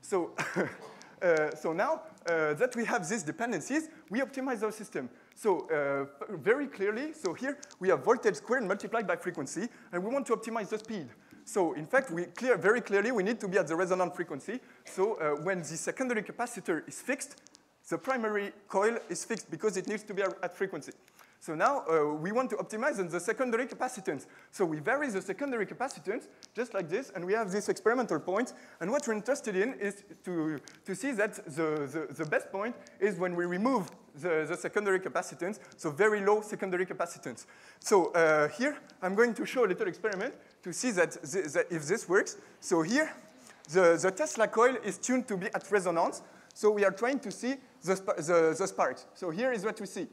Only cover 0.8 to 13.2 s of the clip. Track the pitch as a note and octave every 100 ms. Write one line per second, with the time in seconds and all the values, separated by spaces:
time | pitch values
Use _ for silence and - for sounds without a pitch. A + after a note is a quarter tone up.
0.8 | - - - - F3+ D#3+ D3+ - - D#3+
1.8 | A#3+ D#4+ - - - E3 D#3 D3+ B3 A#3
2.8 | G#3 A#3 E3 A3 D3+ D3 A#3 G3 - C#4
3.8 | D#4 - - G#3+ C4+ - C4 A#3+ G#3+ G#3
4.8 | G#3 D#3+ B2+ - - - A3 E3+ - D#3
5.8 | C#3 C#3 C#3 - G#3+ F#3 C3+ C4 C#4 -
6.8 | G3 G#3+ D4+ D#4 F#3+ D#3 B3+ C#4+ - -
7.8 | F#3 D#3+ F3+ A#3+ A3+ F#3 - B3+ G3+ G3+
8.8 | G#3 A3+ F#3+ E3+ F3+ E3+ C#3+ E3 A#3 -
9.8 | - F3 F#3+ C#4 B3 A3 A3+ A3+ F#3+ G#3+
10.8 | - A3 C3 - - - - G#3+ E3+ C#3+
11.8 | D3+ C4 C4 E3+ F3 - B3 G#3+ F#3+ A#3+
12.8 | - G3+ G#3 B3